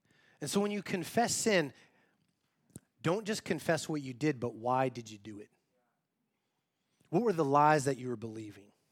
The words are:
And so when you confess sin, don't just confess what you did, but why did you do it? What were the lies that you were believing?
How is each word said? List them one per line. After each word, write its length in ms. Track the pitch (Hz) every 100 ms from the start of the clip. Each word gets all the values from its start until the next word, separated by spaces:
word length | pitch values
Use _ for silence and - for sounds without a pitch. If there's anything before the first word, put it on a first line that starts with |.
| _ _ _ -
And 100 | 147
so 80 | 202
when 140 | 202
you 100 | 208
confess 500 | - 196 160 - 233
sin, 400 | - - 196 143 - _ _ _ _ _ _ _ _ _ - _ _
don't 220 | 151 190
just 180 | 208 214
confess 460 | - 165 - 160 -
what 120 | 151
you 140 | 135
did, 240 | 120 151 135
but 160 | 120
why 340 | 110 117 127 131
did 220 | 120 113
you 80 | 107
do 220 | 104 104
it? 80 | - _ _ _ _ _ _ _ _ _ _ _ _ _ _ _ -
What 140 | 165
were 80 | 233
the 120 | 170
lies 420 | 143 143 147 156 135
that 120 | 127
you 100 | 127
were 80 | 117
believing? 540 | 113 110 107 98 101 _ _